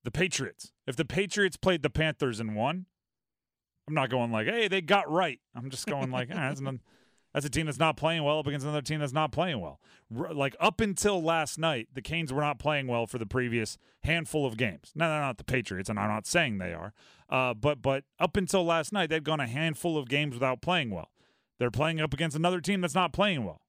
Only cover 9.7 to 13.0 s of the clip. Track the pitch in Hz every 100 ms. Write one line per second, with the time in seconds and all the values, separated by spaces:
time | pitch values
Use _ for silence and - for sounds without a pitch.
9.7 | 69 _ - _ 113 170 151 139 - 190
10.7 | 180 220 185 208 190 160 165 147 - 160
11.7 | 131 110 131 - 165 156 135 147 139 147
12.7 | 147 131 120